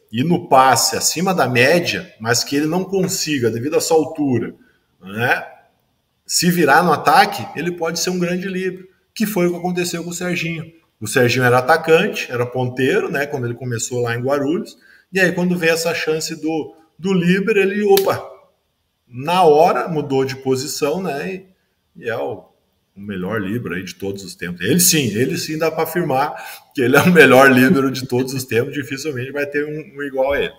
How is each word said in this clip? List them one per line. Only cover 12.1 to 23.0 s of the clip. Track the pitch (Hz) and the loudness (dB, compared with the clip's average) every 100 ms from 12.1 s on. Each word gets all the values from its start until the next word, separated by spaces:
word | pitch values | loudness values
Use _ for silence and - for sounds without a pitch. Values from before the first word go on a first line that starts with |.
| - - | -4 -6
era | 123 120 | -4 -4
ponteiro, | 131 127 123 131 196 190 | -2 -4 0 0 0 0
né, | 143 143 | -4 -4
quando | 139 120 | -4 -6
ele | 120 | -8
começou | 127 113 - 123 | -6 -6 -4 -4
lá | 120 120 | -2 -2
em | |
Guarulhos, | 123 143 135 180 - - _ _ _ | -2 0 0 -2 -4 -14 _ _ _
e | 185 | 0
aí | 180 | 2
quando | 180 180 180 | 2 0 2
veio | 160 | 2
essa | 160 170 165 | 2 0 -2
chance | 156 156 156 160 | -2 -2 -4 -6
do, | 147 160 135 - _ _ | -4 -4 -6 -12 _ _
do | 180 | -2
líbero, | 185 170 196 196 208 | 0 2 2 2 2
ele, | 190 208 | 0 0
opa, | 208 196 190 123 - - _ _ _ _ _ _ _ | 4 4 4 -2 -6 -20 _ _ _ _ _ _ _
na | 123 147 180 | -12 -2 4
hora | 175 147 151 226 - | 6 6 6 2 -2
mudou | 156 139 135 | -4 -2 0
de | 131 127 | -2 -4
posição, | 131 127 127 - 151 185 | -2 -2 -2 -4 -4 -2
né, | 185 139 175 | -4 -6 -8
e, | 185 - _ _ _ _ 170 | -10 -14 _ _ _ _ -14
e | 123 | -8
é | 117 | -6
o, | 139 104 - _ _ _ _ | -6 -10 -16 _ _ _ _
o | - | -20